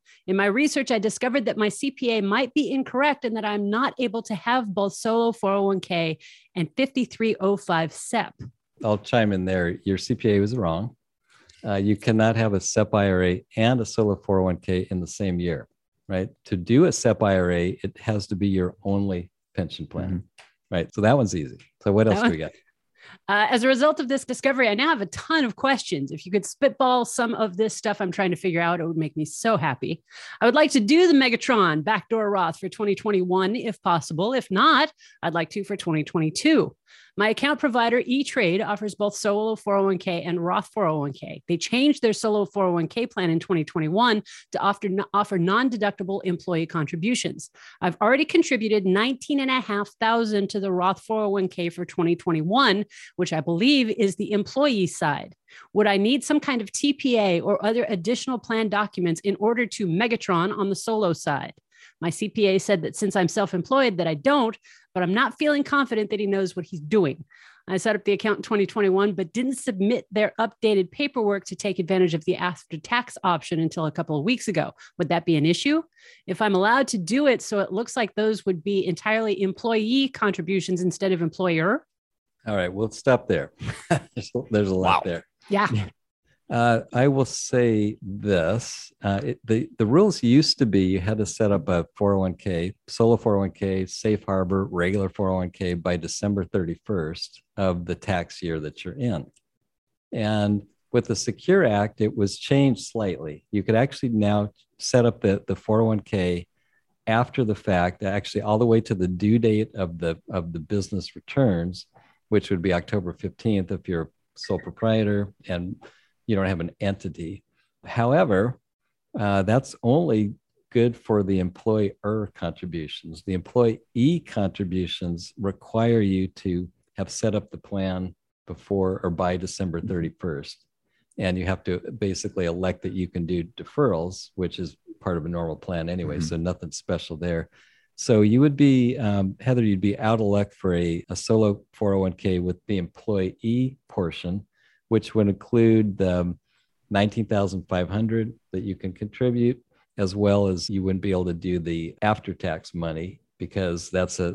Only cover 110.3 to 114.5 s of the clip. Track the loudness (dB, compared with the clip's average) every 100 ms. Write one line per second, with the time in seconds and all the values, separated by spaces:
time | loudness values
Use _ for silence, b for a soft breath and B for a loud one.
110.3 | -6 -6 -10 -6 -4 -4 -6 -8 -14 -8
111.3 | 0 2 2 -2 -8 -16 b b b _
112.3 | -2 0 -2 0 0 -2 -4 -4 -8 -10
113.3 | -4 -2 0 -2 -6 -4 -4 -6 _ _
114.3 | -20 -6